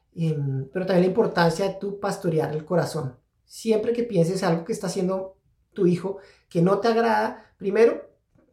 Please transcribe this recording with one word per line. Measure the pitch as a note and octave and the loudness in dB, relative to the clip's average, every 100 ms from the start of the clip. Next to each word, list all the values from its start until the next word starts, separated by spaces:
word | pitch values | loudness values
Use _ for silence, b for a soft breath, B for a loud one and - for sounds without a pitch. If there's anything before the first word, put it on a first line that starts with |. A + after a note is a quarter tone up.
| _ | _
em, | E3+ D#3+ D3 C#3 C3+ - | -4 -2 -2 -2 -4 -6
pero | F#3 | -4
también | F#3 F3+ | 2 2
la | F#3 | 4
importancia | A#3+ G3 F3+ E3+ F3+ G3 | 2 2 2 2 2 -4
de | |
tú | - G3+ G3 | -4 -8 -6
pastorear | G3 - F3 D#3 C#3+ | -6 -4 -2 -2 -2
el | D3+ | -4
corazón. | - E3+ - D#3 C#3 - _ _ | -2 -2 0 -4 -8 -10 _ _
Siempre | _ - A3 G#3+ A#3+ | _ -6 0 0 0
que | A#3 | -2
pienses | A3+ F#3 E3 F#3 | 0 2 2 0
algo | F#3 E3+ | 0 0
que | - | -2
está | - F3+ | -6 -4
haciendo | F#3+ F3+ F#3+ F#3+ - _ _ _ | -2 -2 -2 -6 -14 _ _ _
tu | - F3 | 0 2
hijo | F3 F#3+ F#3+ B B B | 2 -2 -10 B B B
que | F3 | 0
no | F3+ G3 | 2 2
te | A3+ | 2
agrada, | A3+ A3+ G#3+ A3 - - - | 2 2 2 0 -6 -18 -10
primero, | G3 A3 A#3 - - _ _ _ _ | -2 4 4 2 -10 _ _ _ _